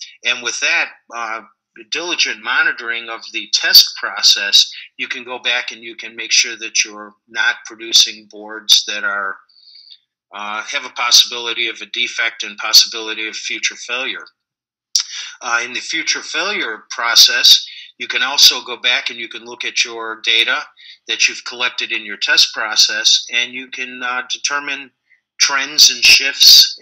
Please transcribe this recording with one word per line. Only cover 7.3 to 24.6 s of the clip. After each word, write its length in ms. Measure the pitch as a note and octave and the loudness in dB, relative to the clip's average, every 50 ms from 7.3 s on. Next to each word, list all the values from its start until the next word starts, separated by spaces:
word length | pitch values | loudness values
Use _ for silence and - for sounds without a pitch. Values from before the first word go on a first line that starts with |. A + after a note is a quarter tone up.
| A2+ A2+ A2 A#2 A#2+ - - | -2 0 2 2 0 -2 -4
producing 600 | - A#2 A2 A2+ A2+ A2+ - - A2+ G#2+ A2 G#2+ G#2 | -16 -16 -14 -4 2 4 4 4 4 0 -8 -16 -20
boards 540 | G#2+ G#2 G#2 G#2+ A2 A2 G#2+ G#2 - - - | -18 -16 -14 -12 -12 -4 0 2 2 2 2
that 160 | - G#2 G#2 G2+ | 0 -2 -2 -2
are, 360 | G#2 G2+ G2+ G2 F#2+ F#2+ - _ _ _ _ _ _ - - - - - - _ _ _ _ _ _ - | -2 -2 -2 -2 -4 -6 -8 _ _ _ _ _ _ -20 -20 -20 -20 -20 -20 _ _ _ _ _ _ -12
uh, 300 | G2+ G#2 G#2 G#2 G#2+ G#2+ | -10 -8 -6 -6 -6 -6
have 200 | - C#3+ C#3+ C3 | -6 -6 -6 -6
a 60 | B2 | -6
possibility 800 | - - B2 A#2+ A#2 - - - B2 A#2+ A#2+ A#2 A#2 A#2 A#2+ A2+ | -6 -4 0 4 4 4 4 2 0 -6 -6 -4 -4 -2 -4 -4
of 120 | A2 - | -4 -8
a 60 | G#2+ | -12
defect 580 | G2+ - A#2+ B2 A#2 - - A#2 A2+ - - A2+ | -8 -6 -4 -4 -4 -2 -2 -2 -2 -2 -6 -10
and 120 | G#2 G2+ G#2 | -10 -8 -8
possibility 680 | - A2 A2 - - - A#2 A2+ A2 A2 A2 G#2+ A2 | -2 2 4 4 4 4 0 -8 -8 -6 -6 -6 -6
of 80 | A2 G2 | -8 -8
future 420 | - - - A2+ G#2+ G#2 - G#2 | -8 -8 -8 -6 -4 -4 -4 -6
failure. 500 | - - - A#2+ B2 C3 B2 G2 F2 E2 - _ _ _ _ _ _ _ _ _ _ _ _ - - - - - - - - - - | -6 -8 -6 -6 -4 -4 -4 -6 -8 -10 -16 _ _ _ _ _ _ _ _ _ _ _ _ -2 -2 -2 -4 -8 -12 -12 -12 -14 -10
Uh, 220 | - B2 A#2 A#2 A#2+ | -4 -2 0 0 -2
in 80 | B2 B2 | -2 -8
the 80 | A2 | -10
future 400 | - - - E3 D3 - - C#3 | -8 -6 -6 -4 -2 -2 -4 -4
failure 640 | - - - D#3 E3+ G3 G#3 G3 D3 A#2 A2 G#2 - - | -4 -6 -4 -4 -2 -2 -2 -4 -4 -6 -6 -10 -12 -12
process, 760 | - - A#2+ A#2 A#2 G#2+ - B2 A#2+ B2 - - - - - - - - - - - | -8 -4 -2 2 4 4 4 4 4 4 6 6 6 4 2 -2 -14 -16 -18 -16 -14
you 100 | - B2 | -10 -6
can 160 | A#2 - B2 B2 | -4 -2 0 0
also 400 | C3 C#3 C#3+ - - C#3+ B2+ A#2 | 0 2 4 4 4 4 2 -4
go 140 | B2 B2 | -8 -8
back 320 | A2 G#2+ B2 B2 C3+ C3+ - | -4 0 0 0 0 -2 -4
and 100 | B2 A#2 | -8 -8
you 100 | A#2 A2 | -10 -12
can 160 | - A2+ A2+ | -12 -12 -14
look 200 | A#2+ A#2+ - - | -12 -10 -8 -8
at 200 | A#2 - - - | -4 0 0 0
your 360 | B2 A#2 A2+ A2+ A2 A2 A2+ A2 | 0 -2 -8 -8 -8 -8 -4 0
data 360 | A#2+ A2+ A2+ A#2 A#2+ C3 D3+ D3 - _ _ - - - - _ | 2 4 4 4 4 2 0 -2 -6 _ _ -20 -20 -20 -14 _
that 200 | - A2+ - - | -4 -2 0 0
you've 180 | B2 A#2+ - - | 0 0 -4 -10
collected 460 | - B2+ A#2+ B2 B2 - - A#2+ A2 A#2 | -10 -6 -4 -4 -4 -2 -4 -4 -4 -4
in 120 | A2 G#2+ | -4 -6
your 120 | G#2 G2+ | -6 -8
test 360 | G2 - - D3+ D#3+ - - - | -4 0 2 4 4 4 4 2
process, 720 | C3+ A#2 G#2+ G#2+ G#2+ - - A2 G#2+ A2+ - - - - - B2 | -2 -4 -2 2 2 2 2 2 2 4 4 4 4 2 0 -2
and 200 | A#2+ A#2+ B2 B2 | -2 -2 -2 -4
you 160 | B2+ C3 B2+ | -10 -12 -10
can, 340 | - - B2+ B2 B2 B2+ B2+ | -8 -8 -8 -8 -8 -8 -6
uh, 200 | B2 B2 B2+ B2 - | -4 -4 -4 -6 -6
determine 600 | - - - - C#3+ C#3+ | -6 -4 -4 -2 -2 -2